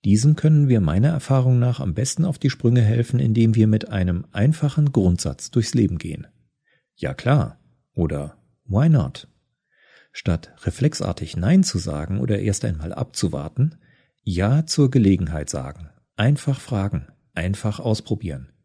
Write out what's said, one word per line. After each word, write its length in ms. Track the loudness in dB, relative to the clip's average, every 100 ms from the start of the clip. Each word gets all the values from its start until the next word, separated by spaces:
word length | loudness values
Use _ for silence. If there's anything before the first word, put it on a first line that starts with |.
Diesem 300 | 4 4 4
können 340 | 4 4 4 4
wir 120 | 4
meiner 300 | 2 2 2
Erfahrung 480 | 0 0 2 4 2
nach 200 | 2 -2
am 160 | -4
besten 300 | -4 -4 -2
auf 140 | -2 -2
die 120 | -4
Sprünge 320 | 0 2 4
helfen, 380 | 4 2 0 0
indem 340 | 2 4 4
wir 120 | 4 4
mit 220 | 2 0
einem 380 | -2 -2 -2 -6
einfachen 600 | 0 0 2 -2 0 2
Grundsatz 580 | 2 2 2 -2 -8 -4
durchs 240 | -2 0
Leben 240 | 0 0 -2
gehen. 280 | -8 -12 -14 _ _ _ _ _ _ _
„Ja 180 | -8
klar“ 460 | -4 0 2 0 -8 _ _ _
oder 440 | -4 -2 -2 -8 -14 _ _
„Why 240 | -4 0 4
not?“ 400 | 4 0 -8 -20 _ _ _ _ _ _ _ _
Statt 420 | -8 -4 -4 -6 _
reflexartig 720 | -8 -2 -4 -2 -8 -6 -8 -4
Nein 260 | 2 4
zu 160 | 4 -2
sagen 400 | -4 -6 -6 -4
oder 200 | -2 -2
erst 260 | -2 -2
einmal 280 | -4 -6 -8
abzuwarten, 840 | -8 -8 -4 -4 -4 -8 -2 -2 -2 _ _ _ _
Ja 440 | -6 -2 0 0 0
zur 240 | 0 2
Gelegenheit 580 | 4 4 2 0 -6 -8
sagen. 420 | -8 -10 -14 -20 _ _ -2
Einfach 440 | 0 2 -2 -6
fragen, 480 | -4 -4 -2 -6 -10 _ _
einfach 440 | -6 -4 -4 -4 -4
ausprobieren 720 | -4 -4 -4 -6 -6 -10 -14 _